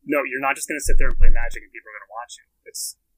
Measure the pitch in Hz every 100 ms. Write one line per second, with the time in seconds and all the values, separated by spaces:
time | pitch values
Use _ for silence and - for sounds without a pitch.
0 | - 147 135 127 135 139 - 151 - -
1 | 131 120 - 120 117 117 107 117 110 107
2 | 101 107 120 - _ _ - - - -
3 | _